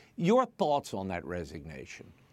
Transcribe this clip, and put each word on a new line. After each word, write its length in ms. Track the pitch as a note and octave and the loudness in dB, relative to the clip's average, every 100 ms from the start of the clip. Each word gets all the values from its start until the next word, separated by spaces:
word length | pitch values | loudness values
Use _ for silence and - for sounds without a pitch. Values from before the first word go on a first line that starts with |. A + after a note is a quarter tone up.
| - - | -16 0
Your 280 | E3+ B3 A#3+ | 4 6 4
thoughts 460 | - E3 C#3+ - | 0 2 2 0
on 140 | G#2 F#2+ | -4 -2
that 160 | F2+ | -4
resignation 840 | D2+ F2+ D#2 D#2 D#2+ C#2 - - - - _ | -4 -6 -6 -8 -10 -12 -12 -14 -18 -20 _